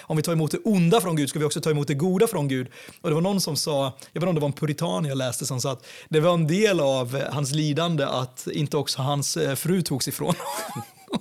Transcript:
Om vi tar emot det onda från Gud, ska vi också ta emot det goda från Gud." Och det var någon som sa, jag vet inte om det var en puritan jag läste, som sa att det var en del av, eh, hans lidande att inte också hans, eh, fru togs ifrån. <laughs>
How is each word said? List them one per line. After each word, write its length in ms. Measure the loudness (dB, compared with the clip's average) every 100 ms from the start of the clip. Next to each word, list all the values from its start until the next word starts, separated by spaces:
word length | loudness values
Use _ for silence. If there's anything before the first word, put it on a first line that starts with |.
Om 160 | -4 -2
vi 60 |
tar 80 | 0
emot 180 | 0 0
det 60 | 0
onda 440 | 2 4 6 6
från 140 | 4 0
Gud, 140 | 0
ska 100 | 0
vi 60 | -2
också 160 | 0
ta 80 | 0
emot 180 | 0 0
det 60 |
goda 340 | 0 2 4 2
från 200 | 2 0
Gud." 200 | -2 -4 -10 -20 -6
Och 80 | 0
det 40 | 2
var 60 |
någon 200 | 2 0
som 140 | 0 -2
sa, 280 | -2 0
jag 60 | -2
vet 240 | -4 -10 -4
inte 100 | 0
om 60 | 2
det 60 |
var 60 | 0
en 60 |
puritan 520 | 0 -2 -2 -2 -2 -2
jag 120 | -2
läste, 280 | -2 -4 -4
som 160 | -2
sa 100 | -4
att 140 | -6 -10 -20 -2
det 100 | 2
var 140 | 4
en 140 | 4 4
del 320 | 4 4 4
av, 360 | 2 2 0 -4
eh, 180 | -4
hans 180 | -4 -2
lidande 520 | 0 0 0 0 0 0
att 420 | -2 -4 -8 -8
inte 300 | -4 -2 -2
också 240 | -2 -2
hans, 360 | -2 0 -2 -2
eh, 180 | -2 0
fru 260 | 0 0
togs 260 | 0 -2 -4
ifrån. 260 | -2 -2 -2
<laughs> 40 | -4 -8 -8 -10 -12 -18 -8 -8